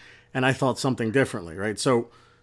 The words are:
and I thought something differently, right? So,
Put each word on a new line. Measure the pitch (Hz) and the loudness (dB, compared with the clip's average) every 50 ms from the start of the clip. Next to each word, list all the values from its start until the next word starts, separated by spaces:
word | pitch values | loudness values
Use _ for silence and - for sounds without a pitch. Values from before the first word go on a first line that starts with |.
| - - - - _ _ | -20 -20 -20 -20 _ _
and | - 131 131 | -4 0 2
I | 135 | 2
thought | 127 - 139 127 117 - | 2 2 0 0 0 0
something | - 135 120 - 117 110 | 0 -2 -2 0 -2 0
differently, | 107 139 127 - - 107 85 82 80 | 2 2 2 2 -2 -8 -10 -10 -8
right? | 95 101 110 104 - | -4 -4 -4 -4 -2
So, | - 139 127 117 120 - _ - _ _ _ _ | 0 2 2 2 2 -2 _ -20 _ _ _ _